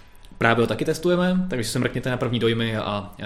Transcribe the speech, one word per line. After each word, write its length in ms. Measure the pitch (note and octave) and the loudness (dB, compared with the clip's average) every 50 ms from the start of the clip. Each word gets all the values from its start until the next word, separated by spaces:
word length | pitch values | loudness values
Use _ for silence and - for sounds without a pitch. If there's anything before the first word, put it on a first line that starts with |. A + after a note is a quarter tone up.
| - - - - - - - - | -20 -20 -20 -20 -20 -16 -4 0
právě 240 | A2+ A2+ A#2 A#2 A#2 | 2 4 4 4 2
ho 40 | |
taky 180 | A2 G#2+ G#2+ - | 2 0 0 -2
testujeme, 640 | D#3 D#3 - - F3+ F3+ F3 F3+ F3+ F#3 F#3 F#3 F#3 | -2 -2 0 0 2 2 4 4 2 2 2 0 0
takže 180 | B2+ B2+ A2+ - | -2 -2 -2 -2
se 100 | - C3 | -2 -2
mrkněte 320 | A#2+ A#2+ - B2+ A#2+ C3+ | -2 -2 -4 -4 -2 -2
na 60 | B2 | -2
první 220 | A#2+ - A#2+ A#2+ A#2 | -2 -2 -2 0 2
dojmy 380 | A#2 A2+ A#2 A2+ A#2 A2+ A2 | 2 2 2 2 0 0 -2
a 340 | G#2+ E2+ - G#2 G2+ G2 F#2+ - - G#2 | -2 -2 -2 -4 -4 -6 -8 -10 -10 -10